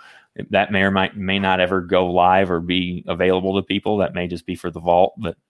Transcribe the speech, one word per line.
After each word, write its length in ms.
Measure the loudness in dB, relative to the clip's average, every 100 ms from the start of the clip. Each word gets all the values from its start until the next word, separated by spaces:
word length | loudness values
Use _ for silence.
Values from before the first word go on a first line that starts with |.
| -20 -20 _ -16 -2
that 220 | 0 0
may 100 | 0
or 80 | 2
might, 260 | 2 -2 -4
may 220 | -4 -2
not 220 | 0 0
ever 200 | 2 0
go 280 | 0 0 2
live 400 | 4 4 4 2
or 80 | -2
be 440 | -2 -2 -2 -6 -8
available 480 | -2 0 0 0
to 80 | -2
people. 340 | -2 -4 -2 -2
That 160 | -2
may 120 | -4 -6
just 180 | -8
be 120 | -10 -10
for 160 | -8
the 80 | -4
vault. 340 | 2 4 2 0
But 180 | -10 -10 _